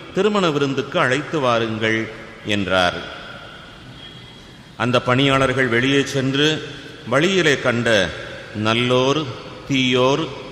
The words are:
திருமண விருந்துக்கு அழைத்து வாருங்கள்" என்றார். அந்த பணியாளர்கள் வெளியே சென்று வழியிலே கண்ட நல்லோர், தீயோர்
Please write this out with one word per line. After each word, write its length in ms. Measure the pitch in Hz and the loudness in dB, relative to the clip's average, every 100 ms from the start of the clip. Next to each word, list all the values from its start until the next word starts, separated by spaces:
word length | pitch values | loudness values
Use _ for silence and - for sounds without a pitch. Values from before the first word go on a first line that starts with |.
| - | -8
திருமண 360 | 185 202 208 175 | 0 2 2 2
விருந்துக்கு 500 | 143 143 139 135 180 | 2 0 0 -2 0
அழைத்து 400 | 139 131 143 160 | 2 0 -2 0
வாருங்கள்" 720 | 127 117 113 110 110 113 110 - - - 107 | 2 2 0 0 0 0 -2 -10 -16 -14 -4
என்றார். 760 | 104 90 92 90 82 - - - - - - - - - - - - - - - - - - | -2 2 2 2 0 -8 -14 -14 -16 -18 -18 -20 -20 -20 -20 -20 -20 -20 -20 -20 -20 -20 -4
அந்த 240 | 117 123 | 0 2
பணியாளர்கள் 680 | 127 123 139 135 131 127 127 | 2 2 4 4 2 2 2
வெளியே 380 | 117 131 139 135 | 2 2 2 2
சென்று 640 | 139 131 135 151 151 - - - - - | -2 0 2 2 0 -6 -14 -16 -16 -2
வழியிலே 520 | 127 175 190 160 131 | 2 2 2 2 2
கண்ட 500 | 127 117 117 107 85 - - - - 101 | 0 0 2 2 2 -4 -12 -14 -12 -4
நல்லோர், 640 | 110 113 123 127 131 139 135 - - - - | 0 2 2 2 2 0 -2 -8 -14 -16 -2
தீயோர் 600 | 135 127 127 127 147 165 - - | 0 2 4 4 2 -2 -8 -14